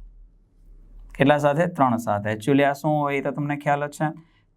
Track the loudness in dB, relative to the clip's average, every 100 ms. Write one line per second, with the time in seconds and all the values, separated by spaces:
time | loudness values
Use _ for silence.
0 | -20 -20 -20 _ _ _ -20 -20 -20 -20
1 | -18 0 2 4 2 2 0 2 2 2
2 | 0 -2 -2 -4 2 2 2 0 -2 0
3 | 0 -2 -4 -4 -4 -4 -2 -2 -2 -4
4 | -4 -4 -18 _ _